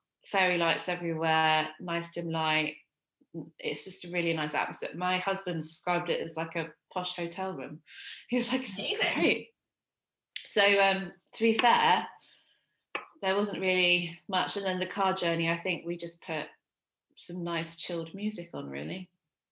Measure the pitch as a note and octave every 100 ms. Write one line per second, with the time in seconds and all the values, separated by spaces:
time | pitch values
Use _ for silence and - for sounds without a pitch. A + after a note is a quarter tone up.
0 | _ _ - G3 F3+ F3 E3 - - F3
1 | E3+ D#3+ D#3+ D#3+ D#3 D#3 D3+ - F3 E3+
2 | E3 F3 E3 D#3+ D#3 D#3 D#3 - _ _
3 | _ _ _ E3+ E3 - - - F#3+ -
4 | F3 F3 E3+ D#3+ D3+ D3 - E3+ - E3+
5 | F3+ F3+ G3 F#3+ F3+ E3 D#3 - F3+ E3+
6 | F3 D3 D#3+ D#3+ E3 E3+ D#3 - _ F#3
7 | F3+ - E3+ F#3+ F#3+ D#3+ B2 D#3 - -
8 | - - - B3 - C4 - - - G#4+
9 | - D4+ D#4 - - _ _ _ _ _
10 | _ _ _ - - G#3+ G3+ G3 G3 F#3+
11 | F3+ - _ - A3+ A3 A#3+ - D#3+ G3
12 | G#3 - _ - _ _ _ _ _ -
13 | - _ F#3+ G3 G#3 F#3 F#3 F#3 F3+ F3
14 | E3 E3+ - F#3 E3+ G3+ G3 F#3 F3+ G#3
15 | F#3+ - E3+ E3 E3 E3+ F#3 E3+ E3+ E3+
16 | E3+ - - D#3 - - _ _ _ _
17 | _ - - F3 E3+ E3 D#3+ - - E3+
18 | E3 F#3+ G#3+ G#3 E3 C#3+ C#3+ C#3 D#3 F#3+
19 | F#3 _ _ _ _